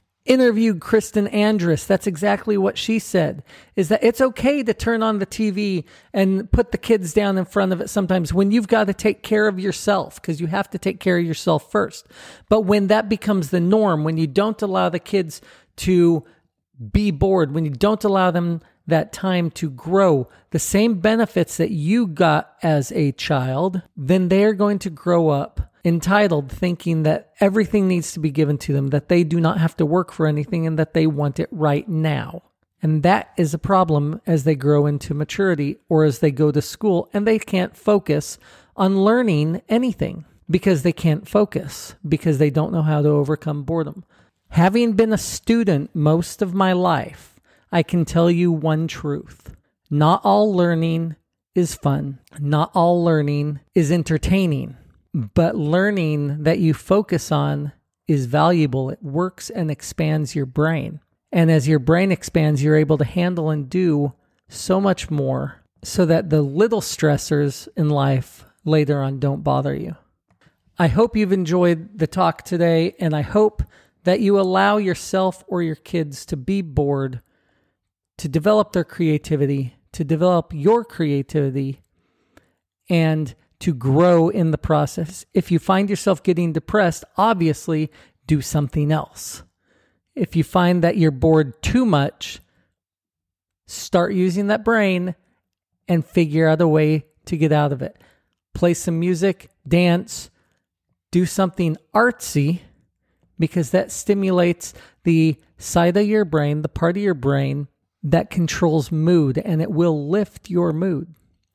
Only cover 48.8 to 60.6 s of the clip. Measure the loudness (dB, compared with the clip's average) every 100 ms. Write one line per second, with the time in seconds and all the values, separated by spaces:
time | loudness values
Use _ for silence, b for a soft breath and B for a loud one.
48.8 | -2 -6 -8 -8 -10 -20 -20 -20 _ _
49.8 | -4 2 2 2 2 4 4 2 2 0
50.8 | 0 -2 -4 -10 _ _ _ -2 -2 -2
51.8 | -2 -2 -4 -10 _ -8 -2 0 0 2
52.8 | 2 2 2 2 0 -2 -4 -8 -4 0
53.8 | 2 0 0 -2 0 0 0 -2 -6 -14
54.8 | -20 _ _ -8 -2 0 0 0 0 0
55.8 | 0 0 -2 -2 -4 -2 -2 2 0 0
56.8 | 0 0 0 -4 -2 -2 -2 -4 -8 -12
57.8 | _ _ -2 -2 0 2 2 2 2 -2
58.8 | -4 -8 -6 -4 -4 -8 -10 -6 -4 -6
59.8 | -8 -4 -2 -2 -2 -4 -4 -2